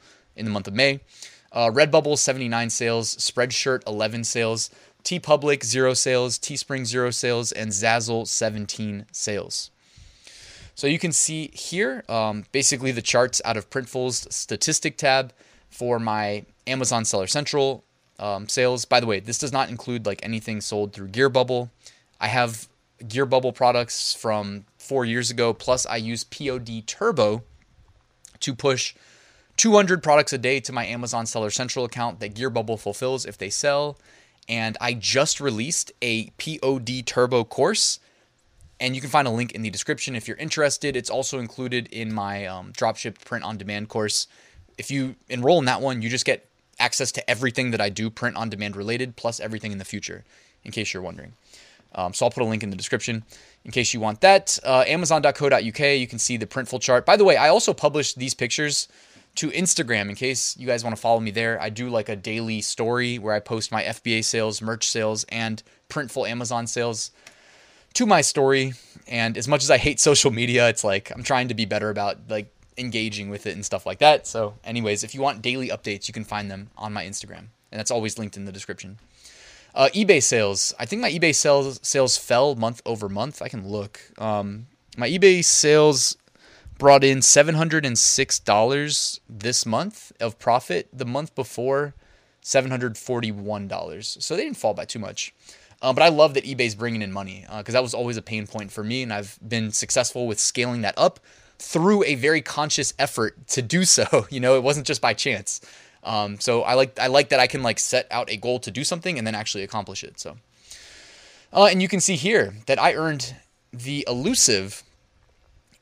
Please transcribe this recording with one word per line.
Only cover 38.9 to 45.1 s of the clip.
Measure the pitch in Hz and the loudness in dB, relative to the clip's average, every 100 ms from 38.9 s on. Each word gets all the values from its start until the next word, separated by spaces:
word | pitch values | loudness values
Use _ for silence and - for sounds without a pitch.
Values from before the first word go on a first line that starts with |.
| 131 | -4
you | |
can | 135 | 0
find | 147 131 | 2 2
a | |
link | 113 120 | 0 -4
in | 107 | -6
the | 110 | -6
description | - - 143 - 120 | -6 -6 -4 -6 -8
if | 113 | -8
you're | 107 | -10
interested. | 151 156 147 - 147 127 | -6 0 0 0 -2 -4
It's | - | -4
also | 110 107 135 | -4 -4 -6
included | 113 - 127 123 113 | -8 -8 -4 -4 -6
in | 113 110 | -8 -6
my, | 107 101 101 95 | -4 -4 -6 -8
um, | 92 95 | -10 -10
dropship | - 117 107 117 - | -2 -2 -2 -8 -12
print | - 120 98 | -10 -8 -8
on | 107 | -8
demand | 101 104 107 | -8 -8 -6
course, | 117 107 - - _ _ - - - | -4 -2 -2 -4 _ _ -20 -20 -14
if | - | -6
you | 139 131 | -4 -4